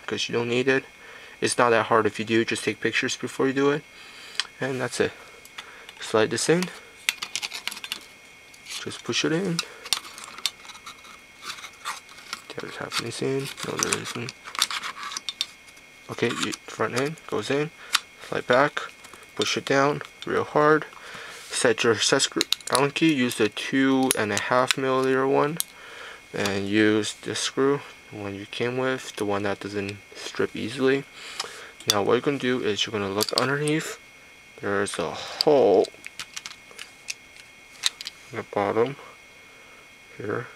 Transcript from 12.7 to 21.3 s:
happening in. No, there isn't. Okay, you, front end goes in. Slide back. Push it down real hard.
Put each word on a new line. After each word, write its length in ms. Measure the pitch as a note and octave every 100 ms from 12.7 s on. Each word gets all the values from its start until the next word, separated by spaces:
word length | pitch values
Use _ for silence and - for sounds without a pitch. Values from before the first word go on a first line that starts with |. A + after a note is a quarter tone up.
| -
happening 360 | - - A#2 -
in. 260 | C3 C3+ C#3 - -
No, 100 | -
there 240 | - -
isn't. 320 | - - A#2+ - - - - - - - - - - - - - - - - - -
Okay, 180 | A#2+ A#2
you, 240 | A#2+ F#2 G#2 -
front 320 | - A2+ A#2+
end 160 | C#3+ D#3+ -
goes 220 | G#2+ G#2+
in. 220 | C#3 D3+ - - - - - -
Slide 200 | - -
back. 340 | B2 D3 - - - - - - -
Push 200 | - -
it 100 | -
down 360 | C#3 C#3 D3 - - -
real 180 | -
hard. 420 | - D3+ D3+ D#3 - - - - -